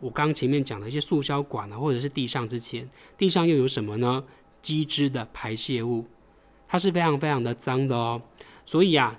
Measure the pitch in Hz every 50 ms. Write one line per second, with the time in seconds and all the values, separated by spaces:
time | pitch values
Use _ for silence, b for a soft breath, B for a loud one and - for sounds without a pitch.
0 | 135 120 - 151 147 156 147 - 127 127 143 147 131 - 113 101 104 117 135 151
1 | - - 170 147 139 - 143 143 143 - - 110 101 101 104 110 143 151 127 120
2 | 135 143 - 143 127 117 - 131 120 110 123 117 - - 123 117 120 131 B B
3 | B B B B 196 185 165 180 165 170 160 135 127 131 - - 107 107 104 113
4 | 123 123 127 135 131 B B B B B B _ - - 156 156 151 147 - 143
5 | 143 135 131 123 110 - - - - 110 113 110 - - 131 117 113 120 120 113
6 | 117 - - _ _ _ b b b b b b b b - 180 180 196 170 175
7 | 170 160 147 139 156 151 143 127 117 120 120 - - 135 127 131 139 131 123 120
8 | 117 117 117 117 - - _ B B B B B B B - 160 196 185 160 143
9 | 127 110 -